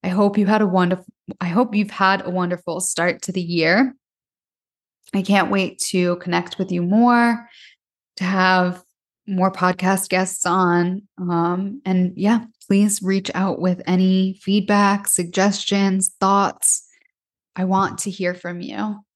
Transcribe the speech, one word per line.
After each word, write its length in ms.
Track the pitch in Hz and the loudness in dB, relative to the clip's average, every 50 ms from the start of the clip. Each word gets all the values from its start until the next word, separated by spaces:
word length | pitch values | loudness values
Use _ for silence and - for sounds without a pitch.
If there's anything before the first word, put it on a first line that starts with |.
| - | -4
I 40 | 185 | -4
hope 300 | 180 190 202 202 202 214 | 0 2 2 2 2 2
you 80 | 208 | 2
had 160 | 190 214 214 214 | 2 2 2 2
a 40 | |
wonderful, 380 | 196 180 185 180 175 185 180 - - - _ _ - - _ | 2 2 2 2 2 0 -2 -6 -18 -20 _ _ -18 -10 _
I 80 | 185 175 | -6 -2
hope 260 | 170 202 247 240 202 | 0 0 0 0 0
you've 160 | 208 208 202 | -2 -2 -2
had 340 | - - 196 190 196 190 190 | -2 0 2 2 2 2 -2
a 60 | 180 | -4
wonderful 500 | 180 185 180 175 180 175 _ - 165 165 | -4 -2 -2 -2 -4 -6 _ -8 -8 -6
start 420 | 185 - - - 165 180 - - - | -6 -6 -2 0 0 0 0 -2 -6
to 100 | - 180 | -6 -6
the 100 | 190 175 | -6 -4
year. 540 | 170 175 170 160 160 175 208 269 262 247 _ _ _ _ _ _ _ _ _ _ _ _ _ _ _ _ _ _ _ _ _ _ _ - | -2 0 0 2 4 4 4 2 2 0 _ _ _ _ _ _ _ _ _ _ _ _ _ _ _ _ _ _ _ _ _ _ _ -4
I 100 | 202 185 | -4 2
can't 280 | 190 196 202 180 - | 2 4 2 4 2
wait 300 | 202 196 190 175 - - - - | 0 0 0 -2 -4 -8 -8 -4
to 280 | - 185 180 175 175 | -2 0 0 0 -2
connect 400 | 175 - 180 175 175 175 - - | -2 -4 -2 -2 -2 -2 -4 -6
with 140 | - 190 190 | -8 -6 -4
you 120 | 185 175 175 | -4 -4 -2
more, 680 | 175 196 220 233 240 240 240 233 240 233 226 226 - _ - - - _ _ _ _ _ _ _ _ _ - | 0 2 4 4 4 4 4 4 2 0 -2 -6 -16 _ -20 -20 -20 _ _ _ _ _ _ _ _ _ -6
to 60 | 185 | -4
have 580 | 180 196 190 185 185 185 185 180 180 180 - _ _ _ _ _ _ _ _ _ | -2 0 2 2 4 4 4 2 0 -2 -6 _ _ _ _ _ _ _ _ _
more 240 | - 196 185 185 190 185 | -6 -2 0 0 0 0
podcast 560 | - 180 180 185 180 185 185 196 190 - - | 0 -2 -2 0 0 0 0 0 0 -2 -2
guests 380 | - 185 185 185 - - - | -2 -2 -2 -2 -4 -6 -2
on. 560 | 180 175 190 185 175 175 175 175 180 185 196 - _ _ - | -2 0 2 2 2 2 2 2 0 -2 -6 -10 _ _ -8
Um, 640 | 185 175 175 170 170 170 180 180 196 196 202 277 _ | -6 -2 -2 0 0 0 -2 -2 -4 -6 -8 -8 _
and 280 | 190 190 185 180 180 180 | -2 0 2 0 0 -2
yeah, 280 | - 180 208 233 226 233 - _ _ - | -2 0 2 0 0 -2 -6 _ _ -4
please 360 | _ 196 196 208 208 202 - 185 | _ 2 4 4 2 0 -2 -2
reach 280 | 180 196 196 190 - - | -2 -2 -2 -2 -4 -4
out 260 | - 190 196 156 - | -2 -2 -2 -2 0
with 220 | 175 185 180 180 - | 0 -2 -2 -2 -2
any 520 | - 185 185 185 185 185 190 190 190 185 _ | 0 2 2 4 4 4 2 2 0 -2 _
feedback, 680 | - - 196 208 196 202 208 202 202 196 196 202 202 - | -4 0 0 0 2 2 2 4 4 4 2 0 -2 -2
suggestions, 1040 | - - 175 170 175 190 190 202 196 202 - - 202 196 196 196 190 190 185 - - _ | -2 -2 -2 -2 0 2 2 2 2 -2 -4 -2 0 2 2 2 2 0 -2 -4 -4 _
thoughts. 680 | - 190 196 196 202 175 - _ - - - - - _ _ _ _ _ _ _ _ _ _ _ _ _ _ | 0 2 2 2 2 0 -2 _ -2 0 0 0 -4 _ _ _ _ _ _ _ _ _ _ _ _ _ _
I 100 | 185 185 | -4 -2
want 340 | 185 190 190 196 - - 190 | 0 2 0 0 0 -4 -6
to 120 | - 208 | -8 -8
hear 240 | 180 - 190 175 180 | -6 -4 -4 -4 -4
from 260 | 180 - 175 175 175 | -6 -10 -12 -10 -10
you. 440 | 175 - - - 208 214 208 202 _ _ _ | -10 -10 -8 -6 -6 -6 -8 -10 _ _ _